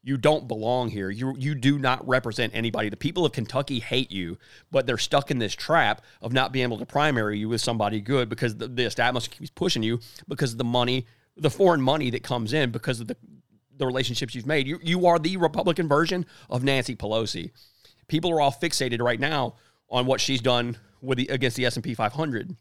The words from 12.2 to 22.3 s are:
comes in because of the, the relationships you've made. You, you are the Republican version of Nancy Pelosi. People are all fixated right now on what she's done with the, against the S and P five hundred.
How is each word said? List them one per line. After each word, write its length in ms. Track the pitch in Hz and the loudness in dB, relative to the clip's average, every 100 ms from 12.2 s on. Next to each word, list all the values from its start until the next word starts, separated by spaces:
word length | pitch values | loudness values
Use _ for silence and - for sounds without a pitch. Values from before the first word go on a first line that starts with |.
comes 280 | - 123 107 | -2 -2 0
in 200 | 147 131 | 0 0
because 280 | 117 - 117 | -2 -4 -4
of 100 | - | -6
the, 60 | - - - _ _ _ 139 | -10 -12 -20 _ _ _ -4
the 80 | 135 | -2
relationships 480 | 127 117 117 123 | 0 -2 -4 -6
you've 140 | 123 117 | -6 -2
made. 180 | 151 135 | 0 0
You, 140 | 170 | -4
you 240 | 165 180 175 | -2 4 4
are 140 | 170 | 4
the 180 | 156 190 | 2 0
Republican 500 | 165 156 185 165 165 | 0 2 0 0 2
version 380 | 143 160 180 170 - - | 2 2 -2 -6 -10 -6
of 140 | 123 | -2
Nancy 320 | 135 135 120 120 | 2 2 0 -6
Pelosi. 560 | 107 110 110 - 85 _ _ _ - _ _ | -2 -2 -2 -6 -10 _ _ _ -20 _ _
People 240 | 156 175 | -2 2
are 100 | 160 | 4
all 100 | 139 | 2
fixated 500 | 139 165 - 131 117 | 2 -2 0 -2 2
right 160 | 120 113 | 0 2
now 340 | 143 151 120 - _ _ _ | 0 0 -2 -6 _ _ _
on 200 | 123 127 | 0 2
what 120 | 127 | 2
she's 220 | - 131 | 2 2
done 360 | 120 120 120 113 _ _ | 4 2 0 -6 _ _
with 180 | 131 127 | -4 -2
the, 80 | 127 | 0
against 300 | 135 127 120 | 0 0 0
the 80 | 127 | -2
S 100 | 120 | 0
and 80 | |
P 100 | 113 | -6
five 200 | 113 107 | -2 -2
hundred. 420 | 139 156 | 0 -2